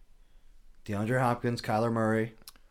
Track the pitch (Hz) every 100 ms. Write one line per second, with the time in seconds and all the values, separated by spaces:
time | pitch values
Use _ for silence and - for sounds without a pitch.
0 | - - - - - - - - - 101
1 | 107 127 127 120 120 117 - 110 117 113
2 | 110 110 113 - - - -